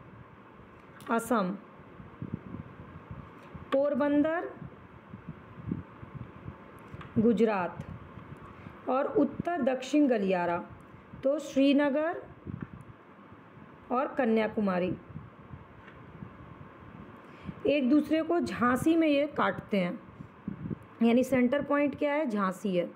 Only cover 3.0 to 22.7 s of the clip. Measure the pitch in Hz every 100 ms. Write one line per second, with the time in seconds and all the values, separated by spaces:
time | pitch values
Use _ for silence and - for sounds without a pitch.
3 | - - - - - - - 269 285 269
4 | 294 294 311 330 - - - - - -
5 | - - - - - - - - - -
6 | - - - - - - - - - -
7 | - 226 220 196 220 196 175 - - -
8 | - - - - - - - - - 254
9 | - - 285 - 339 294 254 254 - 294
10 | 285 226 190 185 175 175 - - - -
11 | - - 269 302 302 269 277 277 285 285
12 | 320 359 - - - - - - - -
13 | - - - - - - - - - 247
14 | 302 - 240 220 214 220 196 180 185 -
15 | - - - - - - - - - -
16 | - - - - - - - - - -
17 | - - - - - - - 294 247 294
18 | - 320 320 339 240 180 247 254 320 330
19 | 320 285 294 294 196 - - 196 180 -
20 | - - - - - - - - - -
21 | 233 240 254 254 247 285 - 285 285 277
22 | 294 294 294 208 190 185 202